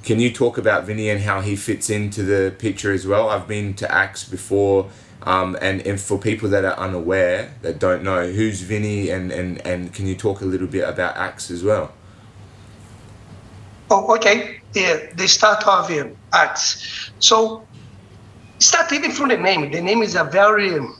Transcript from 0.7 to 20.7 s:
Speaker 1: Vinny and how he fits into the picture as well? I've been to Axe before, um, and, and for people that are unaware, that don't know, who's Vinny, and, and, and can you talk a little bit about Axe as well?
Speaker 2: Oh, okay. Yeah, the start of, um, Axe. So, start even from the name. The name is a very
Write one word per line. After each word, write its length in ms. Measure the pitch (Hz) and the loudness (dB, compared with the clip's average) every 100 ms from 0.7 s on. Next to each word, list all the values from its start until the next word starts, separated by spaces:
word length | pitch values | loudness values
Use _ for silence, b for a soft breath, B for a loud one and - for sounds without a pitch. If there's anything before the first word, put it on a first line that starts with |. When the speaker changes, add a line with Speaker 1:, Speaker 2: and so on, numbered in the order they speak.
| 98 | 2
Speaker 1:
Vinny 240 | 101 107 107 | -2 -4 -2
and 140 | 104 | 0
how 180 | 104 95 | 0 -2
he 160 | 101 101 | -2 -4
fits 320 | - 104 - | -2 -4 -2
into 320 | 104 104 101 | -2 -2 -4
the 320 | 98 98 95 95 | 0 2 0 -2
picture 340 | 107 98 101 | -6 -2 -2
as 140 | 98 95 | -2 2
well? 240 | 101 110 | 2 2
I've 180 | 104 92 | -2 -4
been 260 | 104 101 | -6 -4
to 160 | 98 - | -6 -2
Axe 340 | 90 98 - | 0 -2 -6
before, 640 | - 90 - 98 101 98 98 B B B | -12 -12 -2 2 4 2 0 B B B
um, 340 | - 92 92 90 | 0 0 0 -2
and, 180 | 95 98 95 | -2 -2 -2
and 120 | 98 | -4
for 200 | - 98 | -2 -2
people 320 | 110 107 101 | 0 -2 0
that 140 | 98 | 0
are 120 | 95 90 | 0 -2
unaware, 800 | 95 90 85 95 90 92 120 - | -4 -4 -2 2 2 0 -4 -8
that 160 | 82 76 | -8 -2
don't 240 | 95 90 | 0 0
know, 280 | 95 92 87 | 0 -2 -2
who's 300 | 95 110 92 | 0 0 -2
Vinny, 480 | 90 107 107 104 92 | -4 -4 -2 -2 -2
and, 240 | 92 92 | -4 -4
and, 340 | 80 90 87 - | -4 -6 -6 -4
and 280 | 90 90 | -6 -6
can 120 | - 98 | -6 -4
you 80 | |
talk 280 | 92 107 98 | -2 -2 -2
a 20 | |
little 220 | 95 90 90 | -2 -2 -2
bit 200 | 95 80 | -2 -2
about 300 | - 87 - | -2 -4 -4
Axe 340 | 92 - - | -8 -8 -10
as 140 | 87 | -4
well? 280 | 95 104 78 - b b b - - - - - - - - - - - - - - - - | 0 0 -2 -12 b b b -20 -20 -20 -20 -20 -20 -20 -20 -20 -20 -20 -20 -20 -20 -20 2
Speaker 2:
Oh, 240 | 196 196 226 | 2 4 4
okay. 440 | 220 226 - - - | 4 2 0 -12 -6
Yeah, 320 | - 277 156 - | -2 0 0 -4
the 120 | 170 185 | -4 2
start 400 | - 214 208 - | 4 4 4 4
of, 240 | 185 165 | 2 2
um, 240 | 156 135 - - | -4 -4 -12 0
Axe. 760 | 170 160 - - - - - - - | 2 2 0 -4 -4 -10 -12 -14 0
So, 480 | - 220 226 226 - - - - - - - - - - | 4 4 2 -2 -16 -20 -20 -20 -20 -20 -20 -20 -20 0
start 340 | - 339 320 | 2 4 2
even 180 | 285 302 | 0 -2
from 180 | - 277 | -2 0
the 100 | 196 | 2
name. 320 | 185 180 143 | 2 2 0
The 100 | 160 | -4
name 220 | 175 220 | 0 2
is 140 | 208 175 | 2 0
a 80 | |
very 560 | 156 175 202 208 196 | 2 6 6 6 2